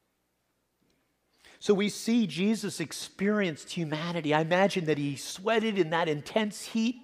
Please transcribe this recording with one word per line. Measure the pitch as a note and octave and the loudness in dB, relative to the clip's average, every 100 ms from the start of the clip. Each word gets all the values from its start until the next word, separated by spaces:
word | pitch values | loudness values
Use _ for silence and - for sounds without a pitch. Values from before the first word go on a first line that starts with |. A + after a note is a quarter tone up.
| _ _ _ _ _ _ _ _ _ _ _ _ _ _ - - | _ _ _ _ _ _ _ _ _ _ _ _ _ _ -20 -8
So | - | 2
we | G3 G#3 | 2 2
see | - - A#3 G#3 | -2 0 2 2
Jesus | D3 G3 A3 G3 - | 0 0 0 -2 -6
experienced | - - - - G3 G#3+ F#3+ D3 - | -8 -8 -12 -4 0 2 0 -2 -8
humanity. | - D#3+ D3+ E3+ E3+ D#3 | -6 -4 -2 -4 -4 2
I | D3+ | 2
imagine | D#3+ F3+ G3 F#3+ D#3 | 4 4 4 2 0
that | D3+ | 0
he | C#3+ C3+ | 0 -4
sweated | - - G3 A3+ A3 G3 | -8 -6 0 2 2 2
in | D#3+ | 2
that | E3 E3+ | 2 2
intense | D3 - A3+ G#3+ - - | -2 0 0 0 -4 -6
heat | A3+ A3+ B3 | -2 -2 -2